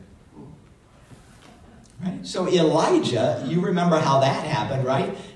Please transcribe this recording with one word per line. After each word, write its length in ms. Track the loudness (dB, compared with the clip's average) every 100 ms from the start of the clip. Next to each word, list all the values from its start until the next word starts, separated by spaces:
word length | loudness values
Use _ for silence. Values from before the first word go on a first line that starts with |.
| -20 -20 -20 -20 -20 -20 -20 -20 _ -20 -20 -20 -20 -20 -20 -20 -20 -20 -20 -10
Right? 220 | -10 -8 -8
So 200 | -4 0
Elijah, 960 | 2 4 2 4 2 2 0 0 -2 -2
you 120 | -2
remember 360 | 0 0 2 2
how 220 | 4 4
that 240 | 2 0
happened, 400 | -2 -4 -2 -2
right? 320 | -2 -2 -2 -6 -14